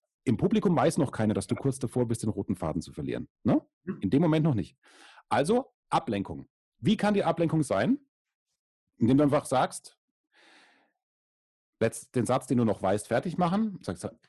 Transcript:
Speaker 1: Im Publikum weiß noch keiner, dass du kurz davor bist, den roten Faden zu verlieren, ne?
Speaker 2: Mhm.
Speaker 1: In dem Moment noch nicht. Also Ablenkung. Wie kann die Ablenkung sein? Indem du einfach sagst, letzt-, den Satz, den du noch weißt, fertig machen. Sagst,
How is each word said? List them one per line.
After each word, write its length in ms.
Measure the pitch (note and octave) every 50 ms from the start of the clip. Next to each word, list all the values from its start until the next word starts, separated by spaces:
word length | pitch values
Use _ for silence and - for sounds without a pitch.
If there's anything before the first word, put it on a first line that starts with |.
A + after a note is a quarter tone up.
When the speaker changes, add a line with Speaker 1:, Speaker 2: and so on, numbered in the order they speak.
| _ _ _ _ -
Speaker 1:
Im 120 | - A2+ -
Publikum 380 | - G3 A3+ G#3+ - G3 F3
weiß 220 | C3+ B2 E3 - -
noch 140 | D3 A#2+
keiner, 220 | - - A2 G#2+ G#2
dass 120 | G2 - -
du 80 | A#2+
kurz 240 | - - C#3 B2+ -
davor 280 | - A#2 - B2+ B2 B2+
bist, 160 | A#2 - -
den 60 | A2
roten 260 | G2 G2+ G2 - G2
Faden 260 | - - D#2 D2+ E2
zu 100 | D#2+ -
verlieren, 380 | - - D2 B1+ A#1 B2 C3+ - _ _ -
ne? 180 | - D#3 D#4 - _ _ _ _
Speaker 2:
Mhm. 160 | E3+ F#3+ -
Speaker 1:
In 80 | - -
dem 120 | - C#3
Moment 220 | F3 D#3+ D#3 D#3 D3+
noch 120 | E3 C3+
nicht. 220 | G#2 D#2 - - _ _ _ - - - - - - - -
Also 440 | - A#2+ C#3+ E3 A3+ B3+ C4+ - _ _ _ -
Ablenkung. 580 | - E3 - - G#2 G2+ F#2+ - D#2 C2+ C2 - _ _ _ _ _ _
Wie 180 | A#2 D3+ A3 -
kann 160 | G3+ G#3 G#3+
die 100 | G3 -
Ablenkung 400 | D#3+ D#3+ - E3+ D#3+ D#3+ D#3+ D3
sein? 360 | - G2+ F#2+ A2+ F3+ C4 C#4+ - _ _ _ _ _ _ _ _ _ _ _ _ _ _ _ _ _ _ -
Indem 200 | B2 A2 C3+ C#3
du 60 | D3+
einfach 220 | C#3+ C3+ D3 -
sagst, 520 | - C3 B2+ D#3 F#3 - - - - - _ _ _ _ _ _ _ _ _ _ - - - - _ _ _ _ _ _ _ _ _ _ _ _ _ _ _ _ _ _ _ _ _ _ -
letzt-, 360 | A2 A2+ - - - - -
den 100 | B2+ A2
Satz, 220 | - B2 C#3+ - -
den 100 | C#3 A#2+
du 80 | A#2
noch 160 | A2 F#2+ -
weißt, 260 | - F#2+ G2+ G#2 - -
fertig 300 | A2 B2 - F#3+ D3+ F3+
machen. 420 | F3+ E3 F#3 G#3 A3+ G#3+ F#3+ -
Sagst, 240 | - - F#2 - - G2+ - - _